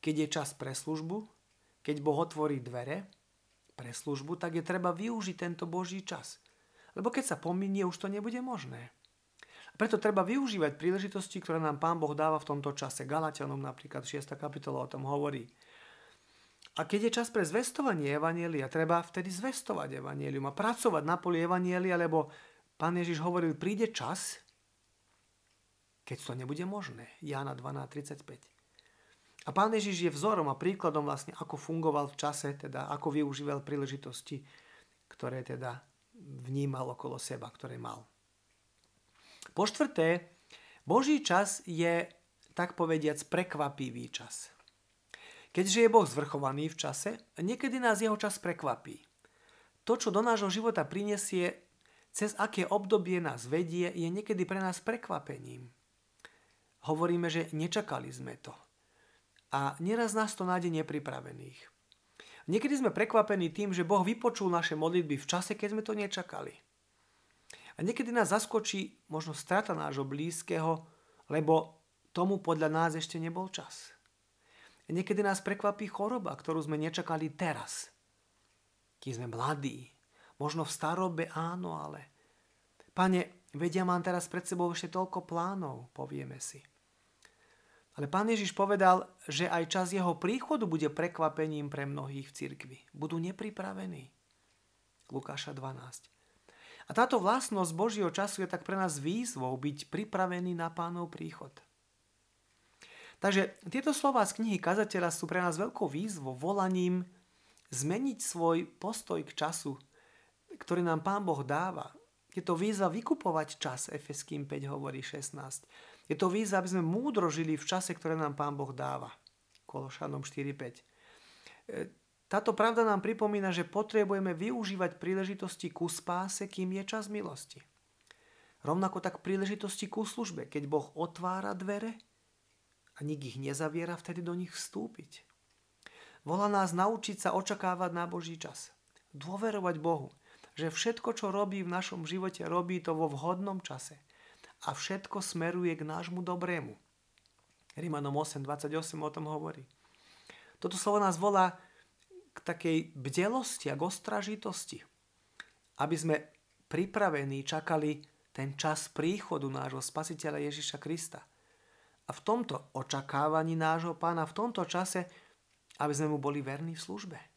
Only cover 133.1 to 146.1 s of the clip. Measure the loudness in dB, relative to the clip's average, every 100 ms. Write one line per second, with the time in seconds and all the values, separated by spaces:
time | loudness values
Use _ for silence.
133.1 | -6 -6 -6 -4 -2 -2 -2 -4 -6 -8
134.1 | -8 -4 -4 -6 -6 -8 -6 -8 -10 -18
135.1 | -18 _ _ _ _ _ _ -20 -20 -20
136.1 | -16 -4 2 4 4 4 4 4 2 -4
137.1 | -2 2 2 0 -2 0 0 0 0 -2
138.1 | -4 -6 -8 -10 -12 -14 _ _ _ _
139.1 | -14 -8 -2 -2 0 0 0 2 0 -2
140.1 | -12 _ -20 -20 -4 -4 0 0 0 -2
141.1 | -2 0 2 0 0 -2 -2 -2 -6 -4
142.1 | -2 -2 -4 0 0 2 -2 0 2 2
143.1 | 0 -2 -2 -2 -4 -6 -10 -12 -16 _
144.1 | _ -20 -20 -20 -8 -6 -4 -4 -6 -4
145.1 | -6 -4 -2 -2 2 0 0 -4 -6 -6